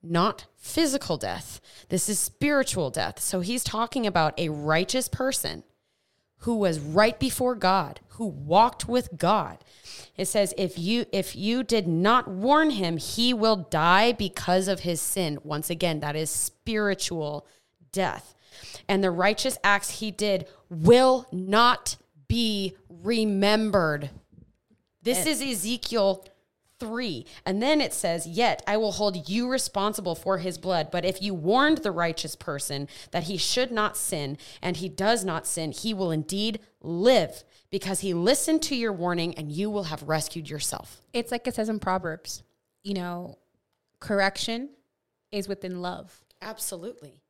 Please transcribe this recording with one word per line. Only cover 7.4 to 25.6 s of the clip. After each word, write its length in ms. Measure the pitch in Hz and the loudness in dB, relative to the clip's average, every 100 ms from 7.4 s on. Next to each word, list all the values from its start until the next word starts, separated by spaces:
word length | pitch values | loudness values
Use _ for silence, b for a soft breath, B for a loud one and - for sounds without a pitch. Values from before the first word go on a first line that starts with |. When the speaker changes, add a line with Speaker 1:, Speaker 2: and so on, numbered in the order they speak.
| 247 240 | 0 2
Speaker 1:
God, 460 | 185 190 151 - _ | 2 2 0 -8 _
who 160 | - 220 | -8 -8
walked 600 | 143 143 175 233 - - | -6 2 6 6 4 -2
with 280 | 247 240 170 | 0 -2 -2
God. 460 | 170 214 165 - _ B B B B - | 2 4 2 -8 _ B B B B -6
It 80 | 180 | -2
says, 280 | 220 196 - | 2 0 0
"If 200 | 185 180 | -4 -2
you, 280 | 170 233 - | 0 0 0
if 240 | 196 190 - | -2 -4 -4
you 260 | 202 240 | -2 0
did 240 | 262 233 180 | 2 0 2
not 400 | 160 190 247 233 | 2 4 4 2
warn 440 | 185 226 294 311 | -2 4 6 4
him, 260 | 240 175 165 | 2 -2 -2
he 360 | - - 240 | -6 0 2
will 220 | 247 220 214 | 4 2 2
die 560 | 170 160 165 185 226 | 0 2 6 6 6
because 560 | 247 196 - - 185 190 | 2 -4 -4 2 2 2
of 140 | 185 | -2
his 180 | 180 165 | -2 -2
sin." 400 | - - 170 147 151 | -2 -2 -2 -2 -6
Once 240 | 151 160 | -6 -4
again, 320 | 165 180 156 | -2 0 0
that 160 | 147 147 | -2 -4
is 120 | 156 | -4
spiritual 1160 | - - _ - 214 208 190 - 170 151 147 - b b b _ | -2 -4 _ -4 0 0 0 -2 -4 -4 -6 -12 b b b _
death. 400 | 190 185 85 - _ B B B B B | -2 -2 -2 -12 _ B B B B B
"And 120 | 196 | 2
the 100 | 196 | 2
righteous 460 | 170 185 214 262 - | 2 2 2 -2 2
acts 360 | 202 202 - - | 4 4 2 -8
he 100 | 220 | -8
did 360 | 196 208 190 160 B B | -4 0 0 -2 B B
will 580 | 170 160 240 262 254 247 | 0 8 10 10 4 0
not 640 | 180 185 208 240 247 - - _ _ 139 | -8 0 4 4 4 -2 -10 _ _ _
be 480 | 226 233 208 190 185 _ | 0 2 0 -4 -6 _
remembered." 1200 | 170 180 233 214 196 202 214 220 196 160 147 143 - _ - - _ _ _ _ _ | -10 -2 2 2 4 4 4 4 2 2 0 -6 -14 _ -20 -20 _ _ _ _ _
This 180 | 214 247 | -2 0
Speaker 2:
And 80 | 185 | 2
Speaker 1:
is 140 | 294 | 0
Ezekiel 840 | 277 233 | -2 -4